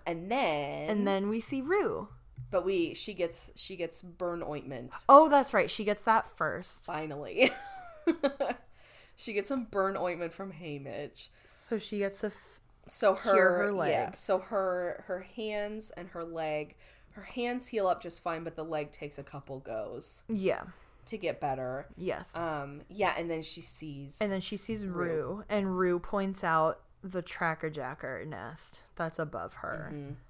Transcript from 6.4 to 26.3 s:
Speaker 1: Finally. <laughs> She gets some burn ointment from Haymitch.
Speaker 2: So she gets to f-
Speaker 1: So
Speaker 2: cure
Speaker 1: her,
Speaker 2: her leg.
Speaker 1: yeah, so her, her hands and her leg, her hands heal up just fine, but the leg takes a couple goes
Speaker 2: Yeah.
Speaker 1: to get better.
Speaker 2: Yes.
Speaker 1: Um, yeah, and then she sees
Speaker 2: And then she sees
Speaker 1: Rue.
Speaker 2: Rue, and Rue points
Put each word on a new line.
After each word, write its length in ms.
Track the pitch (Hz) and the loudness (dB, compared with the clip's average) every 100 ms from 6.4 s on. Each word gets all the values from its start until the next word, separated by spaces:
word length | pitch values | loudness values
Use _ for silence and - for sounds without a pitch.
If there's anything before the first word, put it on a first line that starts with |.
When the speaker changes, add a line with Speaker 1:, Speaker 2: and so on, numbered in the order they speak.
| 156 - 180 - - | -2 -2 -8 -10 -6
Speaker 1:
Finally. 680 | 156 156 143 123 185 254 762 784 762 698 640 339 | -6 -4 -6 -2 4 4 4 -10 -12 -14 -4 0
<laughs> 140 | - 277 - - - - - - - - - | 2 2 0 -2 -4 -10 -20 -20 -20 -20 -10
She 140 | - | -4
gets 160 | 202 196 | -2 0
some 180 | 269 220 | -2 -2
burn 240 | 202 190 196 | 0 2 2
ointment 380 | 180 170 165 | -2 -2 -6
from 180 | - 196 | -6 -10
Haymitch. 800 | 156 170 143 139 107 147 - - - - | -8 -8 -8 -8 -8 -8 -12 -16 -18 -20
Speaker 2:
So 300 | - - 220 | -12 -4 -4
she 220 | - 208 | -2 -2
gets 200 | 196 196 | -2 -2
to 80 | 208 | -6
f- 320 | - - - _ - - | -6 -16 -20 _ -18 -8
Speaker 1:
So 260 | - 208 190 | 2 4 4
Speaker 2:
cure 180 | 226 | 6
Speaker 1:
her, 240 | 190 185 180 202 | 8 8 6 2
Speaker 2:
her 40 | |
leg. 200 | 190 156 | 2 2
Speaker 1:
yeah, 220 | 151 - | 2 0
so 260 | - - 190 | -2 0 0
her, 680 | 190 208 190 180 175 - - | 0 0 0 0 -2 -6 -6
her 140 | 185 185 - | -8 -8 -8
hands 520 | 214 214 208 214 214 | -4 -4 -4 -6 -10
and 180 | - 180 | -10 -12
her 160 | 175 170 | -10 -8
leg, 500 | 165 156 151 151 - - - - | -4 -2 -2 -4 -12 -20 -20 -20
her 100 | 208 | -18
hands 420 | 190 254 240 247 247 | -10 -4 -2 -2 -2
heal 180 | 226 185 | 2 2
up 140 | 175 | 2
just 180 | 175 - | -2 -6
fine, 220 | 175 165 | -4 -4
but 140 | 165 160 | -6 -8
the 80 | 160 | -4
leg 260 | 156 147 | -4 -4
takes 260 | - 147 143 | -8 -12 -10
a 60 | |
couple 360 | 143 139 - 135 | -12 -12 -10 -10
goes 600 | - 110 101 117 - - - | -6 -6 -6 -6 -8 -8 -4
Speaker 2:
Yeah. 360 | 214 190 - - - - - - | 0 0 0 -4 -16 -20 -20 -12
Speaker 1:
to 120 | 220 | -4
get 220 | 165 - | -2 -2
better. 480 | 147 131 127 131 - - | -2 -2 -4 -6 -8 -8
Speaker 2:
Yes. 400 | 180 82 185 165 | -4 -4 -6 -6
Speaker 1:
Um, 460 | 170 147 139 143 - | -4 -4 -6 -10 -8
yeah, 240 | 196 180 - | 0 2 2
and 140 | 170 | -2
then 100 | 160 | -4
she 200 | 156 - | -6 -8
sees 560 | - - 156 139 139 - | -10 -10 -10 -10 -8 -2
Speaker 2:
And 100 | 208 | 0
then 120 | 190 | 0
she 160 | - 202 | -2 -6
sees 280 | - 214 196 | -6 -6 -4
Speaker 1:
Rue. 80 | 175 175 | -2 -2
Speaker 2:
Rue, 380 | 156 131 202 - | -2 -2 -6 -2
and 300 | 208 190 185 | 0 2 4
Rue 180 | 185 175 | 4 2
points 460 | - 202 196 | 0 -2 0